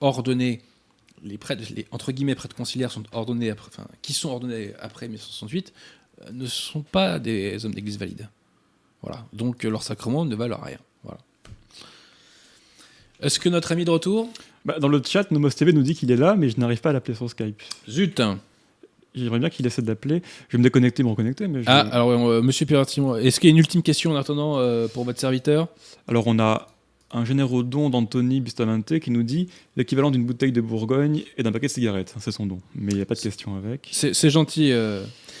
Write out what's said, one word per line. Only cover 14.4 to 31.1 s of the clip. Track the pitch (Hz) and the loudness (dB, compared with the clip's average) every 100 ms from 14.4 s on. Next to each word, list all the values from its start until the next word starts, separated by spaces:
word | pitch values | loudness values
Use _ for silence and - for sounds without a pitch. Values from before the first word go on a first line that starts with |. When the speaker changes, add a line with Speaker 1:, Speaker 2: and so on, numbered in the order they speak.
| - _ - | -20 _ -6
Speaker 2:
Bah, | 160 | 0
dans | 143 | 2
le | 143 | 2
chat, | - 196 196 | 2 0 2
Nomos | 151 143 | 2 2
T | - 156 | 4 4
V | |
nous | 156 | 6
dit | 135 165 | 4 2
qu'il | 123 | 2
est | 123 | 4
là, | 165 208 | 4 4
mais | 139 | 2
je | 113 | 2
n'arrive | 120 117 | 0 0
pas | 160 | 0
à | |
l'appeler | 135 - 113 | 0 -2 -6
sur | 120 | -8
Skype. | - 110 104 - - - | -6 -6 -8 -14 -16 -6
Speaker 1:
Zut ! | 139 196 - 110 95 - _ _ _ - _ _ 127 | -2 0 0 0 -2 -10 _ _ _ -20 _ _ -6
Speaker 2:
J'aimerais | 120 117 | -2 0
bien | 160 | 0
qu'il | - 123 | 0 -2
essaie | - | -2
d'appeler. | 113 107 135 170 - - - | -4 -2 -2 -2 -4 -16 -2
Je | 120 | 4
vais | |
me | |
déconnecter, | 127 131 123 131 | 6 6 4 2
me | 123 | 0
reconnecter, | 110 113 135 202 | 2 -2 -2 -4
mais | 135 | -2
je | 120 | 4
Speaker 1:
Ah, | 139 | 4
alors, | 110 123 120 | 4 2 4
euh, | 120 120 117 | 4 4 4
monsieur | 123 127 143 | 4 2 2
Pierre-Timon, | 143 135 - 135 113 | 2 2 0 0 2
est-ce | 127 - | 2 6
qu'il | 160 | 8
y | |
a | |
une | 160 | 8
ultime | 156 175 | 6 4
question | 156 147 165 | 2 2 2
en | 147 | 0
attendant, | 135 147 151 139 | -2 -2 0 2
euh, | 123 117 117 | 2 0 -2
pour | 127 120 | -4 -6
votre | 120 | -2
serviteur ? | 131 131 151 151 165 - - - - | -2 0 2 2 0 -6 -20 -14 0
Speaker 2:
Alors, | 117 113 | 2 4
on | 113 | 4
a | 110 110 - _ _ _ _ | 4 2 -4 _ _ _ _
un | 120 | -4
généreux | 117 139 131 127 | 0 2 2 0
don | 123 139 147 | 0 0 0
d'Anthony | 123 110 127 123 135 | 0 0 0 2 0
Bustamante | 117 - 110 110 107 160 | -2 -2 0 0 0 -2
qui | 143 | 0
nous | 120 | 0
dit | 117 156 180 - _ - | 0 -2 -4 -8 _ -4
l'équivalent | 123 135 147 | 0 2 2
d'une | 127 120 | 2 0
bouteille | 120 135 | 0 0
de | 120 | 0
Bourgogne | 113 113 110 135 147 | 0 -2 0 2 2